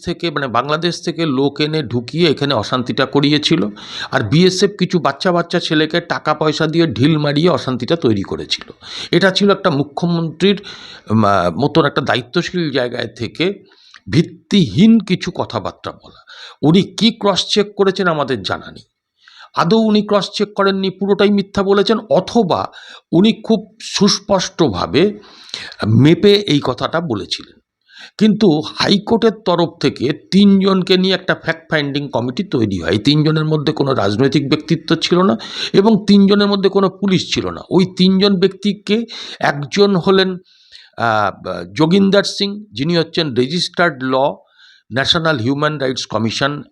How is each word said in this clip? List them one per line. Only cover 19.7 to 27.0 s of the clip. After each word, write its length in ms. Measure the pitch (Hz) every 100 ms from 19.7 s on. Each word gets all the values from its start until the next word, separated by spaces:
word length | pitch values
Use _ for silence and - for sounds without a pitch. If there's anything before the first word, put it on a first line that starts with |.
| 220
উনি 240 | 220 208
ক্রস 280 | 208 202 190
চেক 160 | - 202
করেননি, 360 | 202 196 196 190
পুরোটাই 400 | 185 202 196 208
মিথ্যা 340 | 202 196 -
বলেছেন, 340 | 190 202 196 214 -
অথবা 600 | 151 - 233 185 110 - - - - _
উনি 200 | 160 214 214
খুব 340 | - 220 - -
সুস্পষ্টভাবে 1400 | - - 202 - - 196 - - 151 87 87 113 208 208 - - - - - - 104
মেপে 460 | 113 143 175 208
এই 280 | 202 202 147
কথাটা 360 | 131 123 135 165